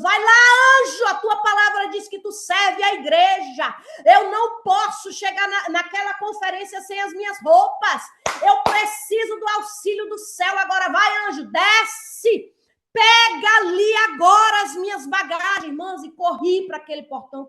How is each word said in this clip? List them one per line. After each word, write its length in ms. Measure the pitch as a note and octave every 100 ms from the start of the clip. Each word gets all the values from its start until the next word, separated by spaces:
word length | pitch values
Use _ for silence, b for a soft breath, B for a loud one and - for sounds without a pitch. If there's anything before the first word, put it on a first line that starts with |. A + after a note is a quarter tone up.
Vai 180 | F4 G#4
lá, 600 | G#4+ A#4 A#4+ B4 C5 C5+
anjo, 240 | B4 - A4
a 80 |
tua 220 | G4+ G#4+ G#4
palavra 520 | G#4+ G4+ G#4 G4+ G4+
diz 180 | G4+ G#4
que 100 | G4
tu 120 | G#4
serve 520 | - - F4+ G4+ F#4
a 120 | G4+
igreja. 800 | G4+ C#4+ D#4+ F#4 F#4+ F#4+ C4 C4+ - B D#5
Eu 260 | D4 G4 G4+
não 320 | G#4+ A#4 A4+
posso 500 | G4+ F#4+ G#4+ - G4
chegar 360 | - G4 F#4+ G4+
na, 200 | G4+ E4+
naquela 440 | E4 E4+ F#4+ G4+
conferência 680 | G4 G#4 G#4+ F#4+ F#4 G4 F#4+
sem 180 | F#4+ G4
as 120 | G4+
minhas 260 | F4+ G#4 G4+
roupas. 600 | C#4+ E4 F#4+ - G#4 D4 - _ - -
Eu 160 | - G4+
preciso 760 | G4+ G4+ G#4 G#4 - G#4+ A4+ G#4+
do 120 | G#4+
auxílio 600 | G#4 G#4 - G4 G4+ G#4+
do 100 | G#4
céu 400 | - - F4+ G4
agora. 320 | F#4+ F#4+ F#4
Vai, 380 | D#4+ G#4 G#4 G#4
anjo, 220 | C#4+ A#3
desce. 1000 | A3+ F#4+ A4 G#4 - - - A4+ G#4 - _ _ _ _
Pega 640 | - A4 A#4 A#4 A4+ G#4 A4
ali 380 | F#4+ F#4 G#4+ G#4+ A4
agora 500 | C#4+ E4+ G#4 A4 G#4
as 140 | G4+ D4+
minhas 300 | F#4+ G4+ C#4
bagagens. 580 | F#4+ G4 E4 F4+ G4
Irmãs, 400 | D#4+ C#4+ F#4 F4+
e 60 | D4+
corri 560 | _ F4 C#4 E4 F#4 F#4+
pra 100 | D#4
aquele 260 | D4+ D4
portão. 420 | D4 B3+ C4 C4+